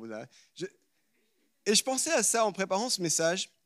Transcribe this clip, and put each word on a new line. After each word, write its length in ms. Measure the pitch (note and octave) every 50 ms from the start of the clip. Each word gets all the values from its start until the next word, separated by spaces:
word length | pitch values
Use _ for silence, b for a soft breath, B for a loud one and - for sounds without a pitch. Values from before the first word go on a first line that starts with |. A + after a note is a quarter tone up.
Vous 100 | A2+ A2+
avez, 160 | G#2+ A2 B2 b b b b b b
je, 100 | - F3 F#3 - _ _ _ _ _ _ _ _ _ _ _ _ _ _ _ _ _ _
et 100 | G3 A3
je 80 | G#3 -
pensais 260 | C4 C4 B3+ - D#4+
à 140 | E4 C4 G#3
ça 200 | - - A3+ A3
en 60 | G#3+
préparant 400 | E3+ F3 F#3+ F#3+ F#3+ G3 A#3 B3+
ce 100 | - -
message 480 | F3 D#3+ - - E3 E3 F3+ F#3+ - - _ _ _